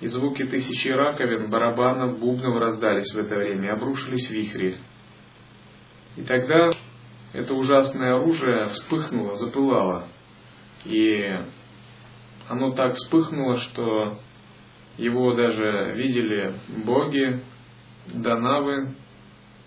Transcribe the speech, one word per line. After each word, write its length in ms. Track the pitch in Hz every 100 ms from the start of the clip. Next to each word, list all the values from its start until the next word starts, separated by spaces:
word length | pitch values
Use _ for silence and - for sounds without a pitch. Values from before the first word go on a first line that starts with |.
И 60 | 117
звуки 380 | 123 139 135
тысячи 440 | 131 135 123 117 131
раковин, 640 | 131 147 147 123 113 107
барабанов, 680 | 113 117 117 127 127 123 117
бубнов 400 | 120 123 127 117
раздались 540 | 113 107 113 101 101
в 40 | 107
это 180 | 101 101
время, 300 | 104 98 98
и 40 |
обрушились 600 | 110 123 135 - 127 -
вихри. 460 | 110 98 95 92 90 - - - - - - - - - - - - - -
И 60 |
тогда 480 | 120 127 127 160 170 170 - - - - -
это 200 | 135 131
ужасное 600 | 131 131 139 135 135 127
оружие 540 | 127 160 160 131 113 104
вспыхнуло, 680 | - - 160 151 120 101
запылало. 760 | 101 117 139 139 117 95 87 - - - - - - - - -
И 440 | 110 110 104 98 95 - - - - - - - - - - -
оно 240 | 123 131
так 220 | 127 127
вспыхнуло, 640 | 123 - 165 160 156 135 117
что 600 | - - 117 107 107 - - - - - - - - -
его 380 | 117 123 127
даже 580 | 120 120 110 107 104 95
видели 600 | 101 135 120 110 104 98 95 -
боги, 720 | 110 110 131 151 139 135 123 - - - - - - -
данавы, 800 | 120 117 117 123 143 143 139 135 - - - - - - -